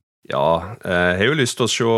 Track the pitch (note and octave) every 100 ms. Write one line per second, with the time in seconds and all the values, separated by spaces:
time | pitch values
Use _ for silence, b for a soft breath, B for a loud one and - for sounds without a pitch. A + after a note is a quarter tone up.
0 | _ _ - C2+ D2+ E2 F2+ A2+ - F2+
1 | F2+ F#2 A2 D#3 A#2+ - A#2 - A#2